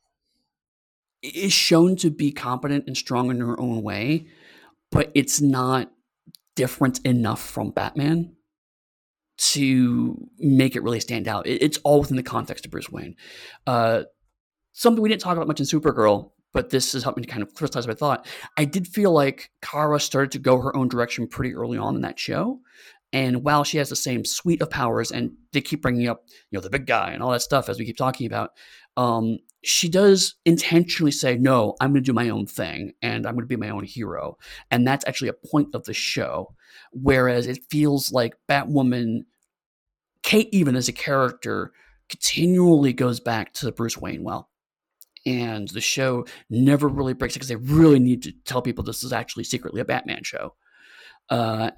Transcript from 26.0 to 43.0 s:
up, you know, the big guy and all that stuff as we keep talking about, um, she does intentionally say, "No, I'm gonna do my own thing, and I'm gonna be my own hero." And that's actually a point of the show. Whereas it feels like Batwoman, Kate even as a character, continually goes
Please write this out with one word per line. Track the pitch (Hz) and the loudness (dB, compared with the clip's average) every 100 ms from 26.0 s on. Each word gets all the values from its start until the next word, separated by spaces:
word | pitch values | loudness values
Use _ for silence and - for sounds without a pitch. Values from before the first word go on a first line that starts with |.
| 120 | -2
up, | 113 _ - _ | -4 _ -20 _
you | 98 | -10
know, | |
the | 92 | -6
big | 135 131 | -6 0
guy | 113 92 | 0 0
and | - | -4
all | 127 | -2
that | 120 | -2
stuff | - 143 117 | 0 0 0
as | 104 | -6
we | |
keep | 117 110 | -8 -4
talking | 131 127 117 | -4 -2 -6
about, | 107 110 - - - _ - | -6 -8 -10 -20 -20 _ -2
um, | 123 117 110 113 - _ | 0 2 0 -2 -8 _
she | - - 175 | -2 0 2
does | 180 202 190 - - - | 6 6 6 4 0 2
intentionally | 165 - 170 175 - 151 | 4 4 4 4 2 0
say, | 139 139 120 | 2 0 2
"No, | 131 127 107 - | 4 4 2 0
I'm | 131 | 2
gonna | 139 | 2
do | 131 | 2
my | 117 120 | 0 0
own | 107 104 | -2 -4
thing, | - 92 73 98 - | -6 -8 -6 -10 -8
and | 117 113 110 | -6 -4 -4
I'm | |
gonna | 120 120 | -6 -4
be | 123 | -6
my | 107 | -4
own | 104 | -8
hero." | 98 - 101 76 73 - - - - | -10 -10 -8 -8 -10 -12 -20 -20 -2
And | 120 123 | 2 2
that's | 139 - | 2 -2
actually | 117 117 | -4 -6
a | |
point | - - 151 143 | -6 -2 0 0
of | 113 | -4
the | - | -8
show. | - - - 85 67 92 - _ - - | -6 -4 -4 -4 -6 -10 -16 _ -20 -18
Whereas | - 135 131 127 123 120 | -2 2 4 4 2 -2
it | 127 - | -8 -4
feels | 151 147 143 - | 0 2 2 0
like | 127 117 - - | 0 -2 -4 -2
Batwoman, | 143 139 147 131 123 117 113 - _ _ _ _ _ _ _ _ _ | -2 2 2 2 0 -2 -4 -8 _ _ _ _ _ _ _ _ _
Kate | - 214 220 | 0 2 4
even | 196 147 | 2 2
as | 127 123 | 2 -2
a | |
character, | - - 139 127 - 117 104 95 _ _ _ _ | -6 -2 0 0 -2 -6 -6 -6 _ _ _ _
continually | - - - 170 180 180 160 139 | -6 -4 0 2 6 8 8 6
goes | 123 | 2